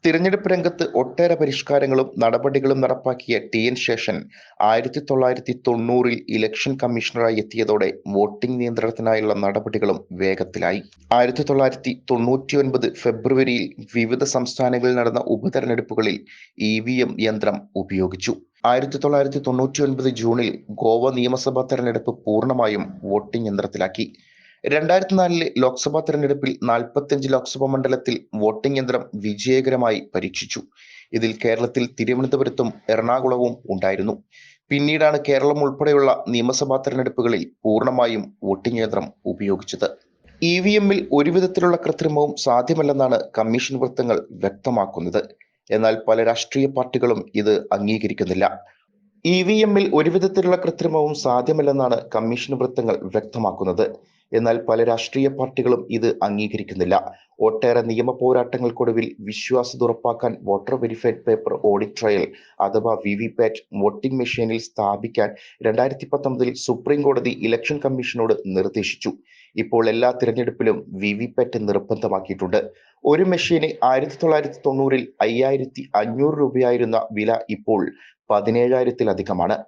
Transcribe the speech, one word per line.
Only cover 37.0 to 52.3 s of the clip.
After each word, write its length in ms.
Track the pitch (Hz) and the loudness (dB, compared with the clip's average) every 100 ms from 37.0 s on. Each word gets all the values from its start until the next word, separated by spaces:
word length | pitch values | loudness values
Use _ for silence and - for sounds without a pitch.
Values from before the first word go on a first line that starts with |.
| 127 123 117 107 85 _ 110 | -2 0 0 0 -4 _ 0
പൂർണ്ണമായും 580 | 107 120 127 120 113 101 _ 95 | 2 2 2 2 0 -6 _ -4
വോട്ടിംഗ് 340 | 95 120 117 | -2 -2 -2
യന്ത്രം 240 | 110 101 - _ 101 | 0 -2 -4 _ -10
ഉപയോഗിച്ചത്. 540 | 95 101 95 - - 101 - _ _ _ _ | -4 -2 -2 -4 -4 -4 -4 _ _ _ _
ഇ 140 | 165 180 190 | 0 2 4
വി 80 | 214 | 4
എമ്മിൽ 200 | 202 196 - 143 | 4 2 2 2
ഒരു 100 | 147 175 | 4 2
വിധത്തിലുള്ള 420 | 185 185 180 170 - | 2 2 2 2 -2
കൃത്രിമവും 480 | 147 156 147 147 143 139 | -2 0 0 0 0 2
സാധ്യമല്ലെന്നാണ് 720 | 120 123 160 143 139 131 127 - - | 2 2 0 2 2 2 2 0 -2
കമ്മീഷൻ 400 | 110 117 - 135 | 0 0 -2 -2
വൃത്തങ്ങൾ 360 | 127 123 120 104 - 90 | -2 -2 0 0 -2 -6
വ്യക്തമാക്കുന്നത്. 800 | 95 98 131 120 95 90 87 85 - - _ _ _ | -6 -4 -2 0 -2 -4 -2 -2 -4 -16 _ _ _
എന്നാൽ 260 | 110 110 110 - | 2 2 2 0
പല 100 | 113 113 | 2 2
രാഷ്ട്രീയ 360 | 117 - 139 135 131 | 0 -2 0 0 0
പാർട്ടികളും 460 | 127 123 120 104 - 104 | -2 0 0 0 -2 -2
ഇത് 120 | 104 104 - 98 | 2 2 0 -2
അംഗീകരിക്കുന്നില്ല. 680 | 101 110 107 101 90 90 98 - - _ _ _ _ _ 165 | 0 0 -2 -2 -2 0 0 -2 -18 _ _ _ _ _ 0
ഇ 120 | 180 185 | 2 2
വി 100 | 214 214 | 2 4
എമ്മിൽ 200 | 196 196 151 | 4 2 2
ഒരു 100 | 156 180 | 2 2
വിധത്തിലുള്ള 400 | 190 190 180 180 180 | 2 2 2 2 0
കൃത്രിമവും 500 | 165 170 156 151 147 | -2 0 2 0 0
സാധ്യമല്ലെന്നാണ് 760 | 135 123 123 156 139 135 127 113 - 110 | 0 2 2 2 4 4 2 0 0 -2
കമ്മീഷൻ 360 | 113 | -2